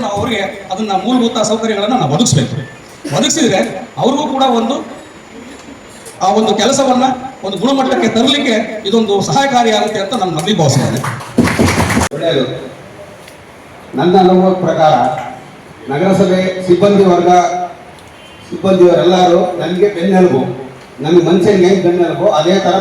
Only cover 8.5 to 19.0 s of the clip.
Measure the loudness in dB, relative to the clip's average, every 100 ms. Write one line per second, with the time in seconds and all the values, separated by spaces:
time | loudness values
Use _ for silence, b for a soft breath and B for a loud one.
8.5 | -2 -4 -8 -2 0 0 -2 0 0 0
9.5 | 0 2 0 -2 -4 -6 -4 -4 -4 -2
10.5 | 0 2 2 0 -4 -6 -10 -6 0 0
11.5 | 2 0 0 0 -2 -2 -2 -2 -2 -2
12.5 | -6 -14 -18 -20 -20 -20 -20 -20 -20 -20
13.5 | -20 -20 -20 -12 -2 2 4 4 4 2
14.5 | 0 -2 2 2 2 0 -4 -10 -14 -20
15.5 | -20 -20 -18 -8 -2 0 2 2 0 -2
16.5 | -4 0 2 4 4 4 4 4 4 2
17.5 | -2 -6 -10 -20 -20 -20 -20 -20 -20 -14
18.5 | -4 0 4 6 6